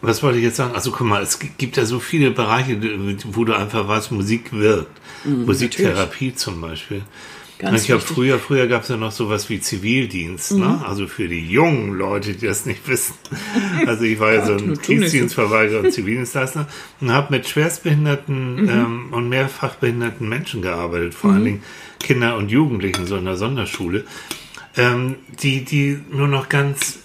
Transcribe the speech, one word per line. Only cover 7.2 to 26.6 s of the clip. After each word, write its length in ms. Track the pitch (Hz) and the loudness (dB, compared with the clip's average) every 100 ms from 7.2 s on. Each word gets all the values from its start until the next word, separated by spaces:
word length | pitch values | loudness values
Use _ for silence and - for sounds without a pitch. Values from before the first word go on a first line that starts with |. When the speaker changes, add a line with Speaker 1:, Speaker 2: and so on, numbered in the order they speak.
| - - - - | -20 -18 -20 -8
Speaker 2:
Ganz 260 | - 107 | 0 2
Speaker 1:
Ich 60 | 104 | 4
hab 100 | 117 | 2
Speaker 2:
wichtig. 140 | - | 2
Speaker 1:
früher, 240 | 156 127 127 | 0 2 2
früher 280 | - 139 123 | 2 2 4
gab's 220 | 120 - | 2 0
ja 100 | 117 | -4
noch 140 | 110 | -4
sowas 360 | 107 110 104 - | -4 -2 -2 -2
wie 100 | 101 | -4
Zivildienst, 920 | - 101 101 127 120 95 82 90 - | -4 -4 0 0 0 -4 -6 -6 -2
Speaker 2:
Mhm. 80 | 202 | 2
Speaker 1:
ne? 240 | 185 220 120 | 2 0 0
Also 200 | 98 95 | -4 -6
für 200 | - 95 | -4 -4
die 220 | 85 82 | -4 0
jungen 440 | 104 170 143 101 95 | 4 4 2 0 -2
Leute, 380 | 95 101 98 | -2 -2 -4
die 120 | 92 110 | -4 -4
das 200 | 87 - | -4 -4
nicht 200 | 113 - | -8 -2
wissen. 280 | 123 - - - - - | -2 -2 -8 -12 -10 -6
Speaker 2:
<laughs> 360 | 208 202 170 - | -4 -2 0 0
Speaker 1:
Also 180 | 110 | 2
ich 140 | 113 110 | 0 2
war 120 | 107 | 4
ja 80 | 110 | 4
Speaker 2:
Ja, 60 | 107 | 4
Speaker 1:
so 60 | |
ein 60 | 101 | 2
Speaker 2:
tu, 60 | |
tu 60 | 104 | 0
nicht 120 | 147 - | -2 2
so. 60 | |
Speaker 1:
Kriegsdienstverweigerer 880 | - 180 143 120 - 107 110 107 110 | 4 4 4 2 2 2 4 4 4
und 80 | 104 | 2
Zivildienstleister 760 | - 98 117 120 139 131 156 147 - - - | 2 0 -2 -2 -2 -2 -2 -6 -8 -18 -6
und 120 | 131 | 2
hab 180 | 127 143 | 2 4
mit 180 | 135 - | 0 0
Schwerstbehinderten, 1120 | - 156 170 175 147 151 143 147 135 127 123 | 0 0 0 2 2 4 0 -2 -4 -2 2
Speaker 2:
Mhm. 40 | 202 | 2
Speaker 1:
ähm, 380 | 120 117 117 123 | 4 2 -2 -4
und 160 | 117 120 | -2 0
mehrfach 460 | 127 135 - 131 - | 2 0 -2 -6 -2
behinderten 520 | 123 117 117 110 110 | -2 0 -2 -4 -4
Menschen 320 | 117 - 110 | -4 -4 -4
gearbeitet, 540 | 92 85 87 85 85 | -4 -2 -2 -2 -4
vor 160 | - 104 | 0 4
Speaker 2:
Mhm. 60 | 98 | 4
Speaker 1:
allen 80 | 107 | 4
Dingen 160 | 101 - - - - | -2 -8 -18 -20 -12
Kinder 360 | - 127 117 117 | 0 2 2 0
und 140 | 101 | 2
Jugendlichen, 560 | 117 151 113 95 92 90 | 2 2 2 -2 -2 -2
so 100 | 98 | -2
in 80 | |
der 120 | 92 92 | -2 -2
Sonderschule, 680 | 110 135 98 - 90 98 - - - - - - - - | -2 -2 -4 -4 -4 -4 -6 -16 -12 -12 -12 -18 -12 2
ähm, 400 | 123 123 127 131 - - | 2 4 -2 -4 -12 -2
die, 220 | 143 135 | 0 0
die 340 | 127 147 139 143 147 | 0 0 2 -2 -6
nur 180 | 139 143 | 0 2
noch 220 | 139 135 | 2 0
ganz 480 | 139 | 0